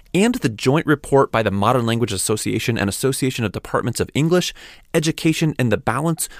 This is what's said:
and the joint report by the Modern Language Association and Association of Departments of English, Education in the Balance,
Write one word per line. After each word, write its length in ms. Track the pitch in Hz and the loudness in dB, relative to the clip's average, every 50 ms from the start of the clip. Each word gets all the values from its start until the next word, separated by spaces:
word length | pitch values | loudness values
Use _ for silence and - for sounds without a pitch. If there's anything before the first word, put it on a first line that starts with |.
| - - | -10 -2
and 240 | - 175 208 240 240 | 0 2 2 2 2
the 120 | 247 - 127 | 0 -2 -4
joint 380 | 107 - - 131 139 165 - | -4 0 2 2 2 2 2
report 440 | 147 151 139 - - 139 135 131 - | 0 0 -2 0 2 2 4 4 4
by 140 | - 113 110 | 2 0 2
the 80 | 104 | 2
Modern 340 | 95 101 98 113 127 127 117 | 2 2 2 2 2 2 2
Language 260 | 113 117 117 120 104 | 0 0 0 0 -2
Association 640 | 101 95 - - 110 - - 110 104 113 - - 113 | -2 -4 -2 -2 -2 -2 -2 -2 -4 -2 -2 -2 -2
and 120 | - 98 98 | 0 0 -2
Association 560 | - - - 131 135 - 139 131 - - 113 | -2 -2 -2 -2 -2 0 -2 -2 -2 -2 -4
of 80 | 101 | -4
Departments 480 | - 110 - - - - 95 120 - - | -4 -6 -6 -4 -2 -2 -2 -2 -2 -2
of 100 | 90 - - | -4 -2 0
English, 380 | 123 151 165 180 180 - - - - - - - - - _ - | 0 2 2 2 2 0 -2 -6 -12 -18 -20 -20 -20 -10 _ -2
Education 600 | 165 151 160 - - - 160 156 - 165 156 - - | -2 0 -2 -2 0 0 0 0 2 0 0 0 0
in 80 | 127 113 | 0 0
the 80 | 104 | 0
Balance, 520 | 95 - 113 113 135 151 170 160 - - - - | 0 0 -2 -4 -2 -2 -2 -2 -2 -6 -8 -10